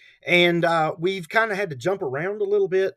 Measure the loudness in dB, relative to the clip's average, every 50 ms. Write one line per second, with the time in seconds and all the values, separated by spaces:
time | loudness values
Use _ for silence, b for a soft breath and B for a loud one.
0 | B B B B -2 2 4 4 4 4 4 2 2 2 2 2 0 0 -2 -2
1 | -2 -2 -2 -4 -6 -2 0 0 0 0 0 -4 -4 -6 -6 -4 -4 -4 -2 -2
2 | -4 -6 -6 -4 -6 -6 -4 -4 -2 0 0 0 2 2 2 0 0 0 -4